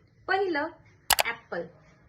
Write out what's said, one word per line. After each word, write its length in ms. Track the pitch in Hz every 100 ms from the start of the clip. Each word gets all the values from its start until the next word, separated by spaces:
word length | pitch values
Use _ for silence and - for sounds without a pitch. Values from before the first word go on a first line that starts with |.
| - - -
पहिलं 400 | 381 392 294 320 330 - - - - 233
ॲपल, 380 | 226 - 180 165 - - -